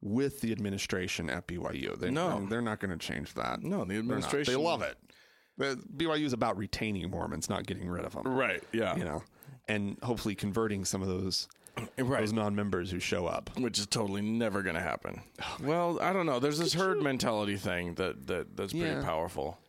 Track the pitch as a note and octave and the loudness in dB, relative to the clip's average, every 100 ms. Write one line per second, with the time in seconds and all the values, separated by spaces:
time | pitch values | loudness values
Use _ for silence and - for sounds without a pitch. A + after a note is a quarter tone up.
0 | G2 A#2 C#3 C3+ A2+ G#2+ G#2 G2 - F#2+ | 0 2 2 2 0 0 0 0 0 0
1 | F#2+ - E2 D2+ - F2 D#2+ C2+ A1 - | 0 -2 -2 -2 -4 -4 -4 -2 -4 -2
2 | F2+ C#3+ F3 G#2+ G2 A#2 A#2 G#2+ G2 D#2+ | 0 2 2 0 0 0 0 -2 -2 -4
3 | - - - B1 A#1+ A#1+ D#3 G3 F#2 G#2 | -4 -4 -4 -2 -2 -2 -2 -2 0 -2
4 | A#2 - - C#3+ C3+ C3 E3 C#3 D2 - | 0 0 0 0 2 2 2 0 -2 -6
5 | - - - - _ - C#3 B2+ - C3+ | -16 -20 -20 -20 _ -4 -2 -2 -6 -2
6 | E3 D3+ D3 A#2+ A#2 G2 G2 - A2 G2 | 0 2 2 2 2 0 -2 -2 0 0
7 | E2+ F2+ E2+ D#2 - F#2+ F#2 F#2 F2 F2 | -2 -2 -2 -2 -2 -2 -2 -4 -4 -4
8 | E2 - C3 C3 A#2+ F2+ - A2+ G2+ D#2 | -4 -4 0 2 2 0 -2 0 2 0
9 | E2 D2+ - - - C3 - G#2+ G2+ - | 0 -4 -6 -20 -20 -12 -2 0 0 -2
10 | A#2+ A2+ A2 G2 G#2 G2 A2 G2+ F#2 G2 | -2 0 0 -2 0 2 2 0 0 0
11 | F#2+ F#2 F#2+ - - - - - - - | 0 0 0 -2 -4 -14 -14 -10 -8 -2
12 | B2+ C3+ G#2+ A2 G#2 G2+ G#2 F#2 F2+ F2+ | 0 2 2 2 2 2 2 0 0 -2
13 | - F2+ E2+ - - - B2 G2 G2+ B2 | 0 0 0 -2 -4 -2 0 0 0 0
14 | G#2 G2+ G#2+ A#2 A2+ G2 F#2 E2 F2 G1+ | 0 0 0 2 2 2 2 0 0 -2
15 | G1+ G1+ - - - - C3+ E3 F3 E3 | -4 -8 -12 -10 -8 -4 0 2 2 2
16 | E3+ F#3+ D#3+ B2 C#3+ D3+ E3+ D#3+ F#3+ - | 2 2 2 4 2 4 2 4 4 4
17 | D3 B2+ B2+ G#2+ G#2 G2 G#2 F2 F2 E2+ | 4 2 2 2 2 0 0 0 0 0
18 | F#2 B1 C2+ F2+ - - G2 D#3+ E3 D3 | 0 -2 -2 -2 -2 -4 -2 0 0 0
19 | A2+ D#2+ E2+ - C#2+ F#2 | 0 0 0 -2 -4 -6